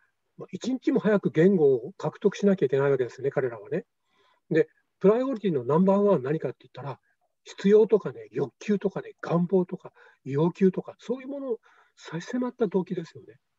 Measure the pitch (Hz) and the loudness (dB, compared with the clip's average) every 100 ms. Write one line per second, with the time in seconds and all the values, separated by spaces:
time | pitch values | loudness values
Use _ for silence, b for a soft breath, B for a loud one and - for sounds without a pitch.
0 | _ _ _ - - 185 220 262 - 247 | _ _ _ -20 -14 -8 -6 -4 -2 0
1 | 208 202 185 156 185 185 143 123 143 - | 2 0 0 2 4 4 4 2 -2 -10
2 | 151 - 202 - 202 190 135 139 143 131 | -10 -2 -2 0 0 2 0 0 0 0
3 | 117 - 135 147 127 110 104 165 - _ | -2 -4 -4 -2 -4 -6 -8 -8 -8 _
4 | _ _ _ _ _ 170 - _ _ _ | _ _ _ _ _ 0 0 _ _ _
5 | 190 226 262 226 202 139 120 160 190 196 | 2 2 0 -2 -2 -2 0 2 4 4
6 | 202 160 127 156 131 - - - 139 - | 2 2 0 -4 -6 -10 -18 -14 -12 -14
7 | _ _ _ _ - - 196 214 214 214 | _ _ _ _ -20 -2 4 6 6 2
8 | 143 - - 110 - - - 202 196 147 | 0 -10 -10 -6 -6 -6 -4 -2 -2 -6
9 | - - - 170 175 190 175 185 - b | -10 -12 -2 0 2 0 -2 -6 -14 b
10 | b b 131 139 170 - 190 180 - - | b b -6 -2 -2 2 0 0 -8 -14
11 | - 262 262 285 269 220 b b b _ | -10 -10 -8 -10 -8 -8 b b b _
12 | - 165 - 123 247 - 208 190 175 180 | -14 -12 -8 -6 -6 -4 -2 -2 -2 -6
13 | 165 - - - _ | -8 -16 -20 -20 _